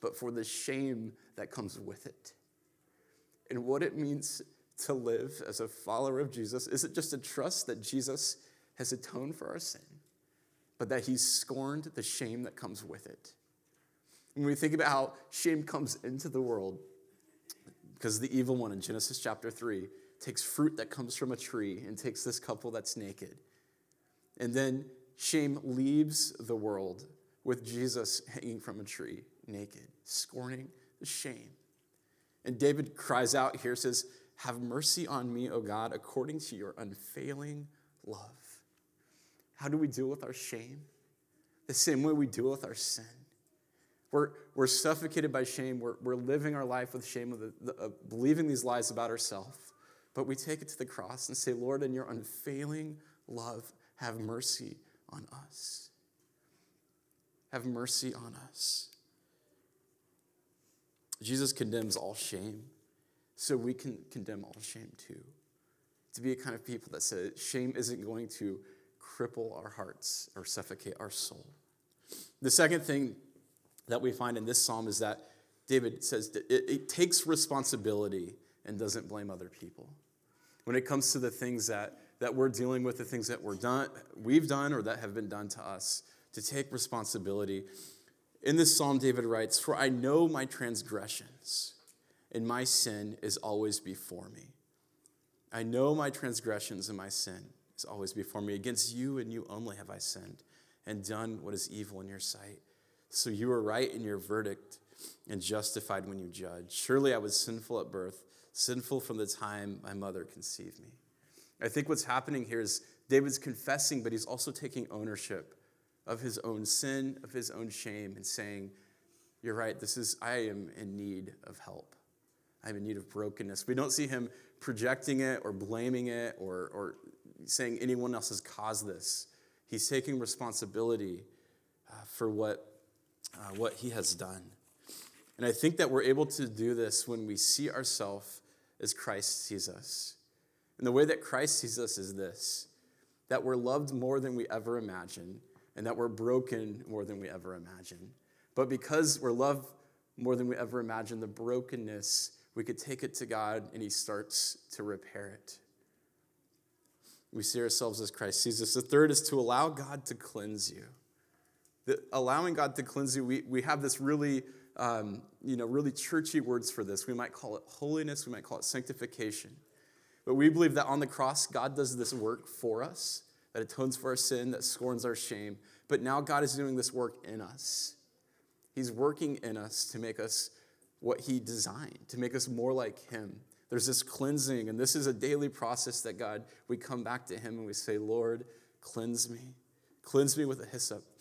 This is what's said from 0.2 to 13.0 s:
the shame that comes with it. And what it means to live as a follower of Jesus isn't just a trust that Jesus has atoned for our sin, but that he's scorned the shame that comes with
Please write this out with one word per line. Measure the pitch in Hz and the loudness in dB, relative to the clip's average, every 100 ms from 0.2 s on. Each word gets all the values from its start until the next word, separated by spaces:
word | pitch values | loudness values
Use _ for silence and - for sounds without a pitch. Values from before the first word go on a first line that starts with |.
| 123 | -4
the | 117 | -2
shame | 110 - - 135 135 120 113 - - - | -2 -4 -2 0 0 -2 -6 -10 -18 -10
that | 104 | -8
comes | - 101 - | -6 -6 -8
with | 104 101 135 | -12 -12 -14
it. | - - - _ _ _ _ _ _ _ _ _ _ _ | -16 -20 -20 _ _ _ _ _ _ _ _ _ _ _
And | 127 | -4
what | 123 139 | 2 2
it | 175 - | 2 0
means | 147 139 - - - _ _ - - | -2 -2 -4 -6 -12 _ _ -8 -2
to | |
live | 135 117 113 131 147 - | 0 2 0 0 -6 -8
as | 107 | -6
a | 113 | -6
follower | - - 113 135 131 | -6 -4 0 2 0
of | 143 | -2
Jesus | 120 107 123 127 | -2 -4 -4 -2
isn't | 123 - | 0 0
just | - 151 | -2 -2
a | 135 | -4
trust | - - 147 - - | -4 -2 -2 -2 -2
that | 110 | -4
Jesus | 107 135 131 131 - - - _ _ - | -2 -2 0 0 -2 -4 -10 _ _ -6
has | 127 | -4
atoned | 127 - - 139 160 | -4 -4 -6 -6 -6
for | - | -8
our | 170 | -6
sin, | - - - - _ _ _ _ _ _ _ _ | -6 -8 -12 -20 _ _ _ _ _ _ _ _
but | 113 | 0
that | 127 120 | 0 2
he's | 127 | 4
scorned | - - - 135 135 147 156 | 4 4 0 -2 -2 -4 -6
the | 151 | -6
shame | 104 - 120 117 | -4 -2 -2 -4
that | 120 - | -6 -8
comes | 113 101 | -10 -10
with | 101 - | -10 -12